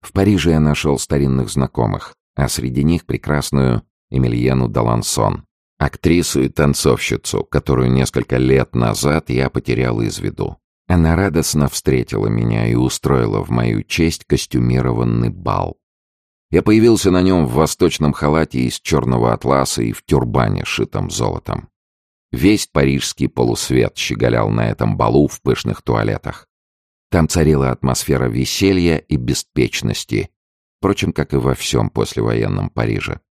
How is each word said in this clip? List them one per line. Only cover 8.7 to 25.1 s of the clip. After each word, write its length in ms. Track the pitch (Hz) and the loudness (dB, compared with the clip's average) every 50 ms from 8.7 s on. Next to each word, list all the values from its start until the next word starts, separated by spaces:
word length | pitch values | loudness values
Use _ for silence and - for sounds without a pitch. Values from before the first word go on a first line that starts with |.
| - | -2
назад 540 | 60 60 57 52 - - 73 76 80 - - | 0 0 0 0 0 0 0 0 0 -2 -2
я 200 | 62 64 65 65 | -2 -2 -2 -2
потерял 520 | - 65 - - 60 57 64 60 57 55 | -4 -6 -4 -4 -2 -2 0 -2 0 -2
из 180 | 57 53 - - | -2 -4 -4 -6
виду. 380 | 50 - - - 50 50 - _ _ _ _ _ _ | -8 -8 -6 -6 -8 -8 -8 _ _ _ _ _ _
Она 280 | - 87 87 80 80 82 | 0 2 4 4 4 4
радостно 520 | 82 98 98 73 82 76 - - 78 71 | 2 2 2 0 0 -2 0 0 0 0
встретила 600 | 65 - - - - 67 64 57 - - 50 50 | 0 -2 -4 -2 0 0 0 -2 -2 -4 -4 -2
меня 400 | 53 55 57 57 57 55 55 57 | -2 -2 0 0 0 0 0 0
и 80 | 57 58 | 0 2
устроила 680 | 60 64 64 - - - 65 69 64 58 53 50 52 50 | 2 0 0 -2 -2 0 0 2 2 2 0 -2 -4 -4
в 60 | 50 | -2
мою 340 | 57 58 58 58 55 52 52 | -2 0 0 0 -2 -2 -4
честь 420 | _ - - 82 82 - - - | _ -2 0 0 0 0 -4 -2
костюмированный 1040 | _ - - - - - 62 60 60 62 64 64 64 60 57 60 58 57 57 58 57 | _ -2 -2 -2 -2 -2 0 0 2 0 0 0 0 -2 -2 -2 0 0 0 0 -2
бал. 480 | 50 - - - 50 50 50 50 50 _ _ _ _ _ _ _ _ _ _ _ _ _ _ _ | -4 -4 -4 -4 -2 -2 -4 -6 -8 _ _ _ _ _ _ _ _ _ _ _ _ _ _ _
Я 100 | - 87 | 0 2
появился 500 | - 104 107 110 110 120 113 101 - 98 | 4 4 4 6 6 6 4 4 4 2
на 100 | 90 90 | 4 4
нём 260 | 90 95 95 87 78 | 4 4 4 2 2
в 60 | 62 58 | 2 2
восточном 600 | 71 78 76 - _ 92 85 - - 78 73 71 | 0 0 0 2 _ 2 0 2 2 0 0 0
халате 460 | - 73 73 76 80 80 - - 64 | 0 0 2 2 2 0 0 -2 -2
из 200 | 64 62 - - | -2 -2 -4 -6
чёрного 540 | _ - 80 73 62 62 64 60 58 58 57 | _ 0 0 0 0 0 0 0 2 0 0
атласа 480 | - - - 67 67 65 - - - | -2 0 0 0 0 0 -2 -2 -4
и 100 | 58 55 | -4 -4
в 140 | 53 - _ | -4 -8 _
тюрбане, 580 | - 78 69 62 58 53 67 58 53 50 50 50 | 0 0 0 0 0 0 0 0 0 -2 -4 -6
шитом 460 | - - - 55 - - 50 50 50 | -6 -4 -4 -4 -4 -4 -6 -6 -4
золотом. 600 | - 52 57 50 50 50 _ - - - - - _ _ _ _ _ _ _ _ _ _ _ _ | -4 -4 -4 -4 -4 -6 _ -8 -8 -8 -8 -14 _ _ _ _ _ _ _ _ _ _ _ _
Весь 360 | - 60 69 98 107 98 - | -6 2 4 4 4 4 0
парижский 600 | _ _ 76 69 67 69 69 - - - - 67 | _ _ 2 2 2 2 0 -2 -6 -4 -4 -4
полусвет 680 | 64 _ - 62 58 57 - - - 65 64 57 50 _ | -4 _ 0 0 0 0 -2 -4 0 2 2 2 0 _
щеголял 520 | - - - 60 52 58 60 58 58 53 52 | -6 -6 -6 -4 -2 0 0 0 0 0 0
на 200 | 53 55 57 57 | 0 0 0 -2
этом 260 | 53 - 57 55 50 | -2 -2 -2 -2 0
балу 320 | - - 55 | 0 0 2